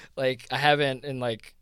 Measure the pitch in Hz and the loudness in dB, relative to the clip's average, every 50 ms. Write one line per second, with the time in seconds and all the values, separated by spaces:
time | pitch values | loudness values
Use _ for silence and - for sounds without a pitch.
0 | - - - - 131 131 127 117 - - 131 135 147 147 147 147 147 135 131 123 | -20 -12 -6 -2 -2 0 -2 -2 -6 -6 -2 2 4 4 4 4 2 0 -2 -4
1 | 143 143 131 127 123 120 113 107 - - - _ | -8 -8 -6 -4 -4 -4 -4 -6 -10 -18 -20 _